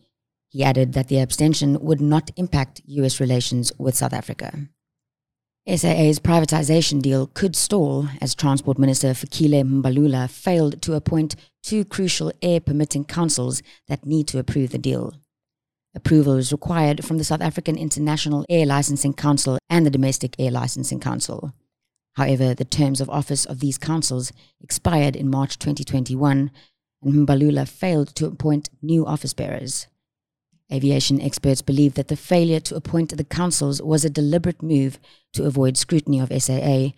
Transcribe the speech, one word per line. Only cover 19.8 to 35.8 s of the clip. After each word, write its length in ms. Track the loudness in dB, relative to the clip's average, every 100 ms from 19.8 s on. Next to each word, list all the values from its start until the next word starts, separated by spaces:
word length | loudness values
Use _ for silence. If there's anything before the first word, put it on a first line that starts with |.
| 4
the 40 |
Domestic 460 | 4 0 0 -6 -4
Air 140 | -2
Licensing 480 | -2 -4 -4 -6 -6
Council. 540 | -4 -6 -6 -8 -10 -14 _ _ _ _ _ -2
However, 380 | 0 2 2
the 120 | 0 -2
terms 340 | 0 0 0
of 100 | -2
office 360 | -4 -2 -4 -4
of 160 | -4
these 160 | -4 -4
councils 560 | -2 -2 -2 -4 -6 -12 _ _
expired 540 | -10 -4 0 2 2 0
in 140 | -2
March 280 | 0 -2 -4
twenty 280 | -4 -4 -4
twenty-one, 680 | -4 -2 0 2 2 0 -6 _ _ _ _
and 120 | 0 4 4
Mbalula 440 | 4 4 2 -4
failed 440 | -4 -2 0 -2 -2
to 100 | -6
appoint 440 | -2 0 0 -2 -10
new 240 | 0 0 0
office 280 | -4 -6
bearers. 540 | -6 -6 -8 -8 -10 -10 _ _ _ _ _ _ _ _
Aviation 500 | 0 2 2 2 0
experts 400 | -2 -2 0 0
believe 320 | 0 2 2
that 140 | 2 -4
the 80 | -6
failure 440 | 0 2 4 0
to 140 | -2 -8
appoint 400 | -4 -2 -2 -4
the 80 |
councils 580 | -6 -2 0 0 -2 -2
was 220 | 0 2
a 60 | 2
deliberate 540 | 0 2 2 0 -4
move 340 | 0 2 2 -4 _ _ _
to 120 | -4 -2
avoid 320 | 2 2
scrutiny 420 | 2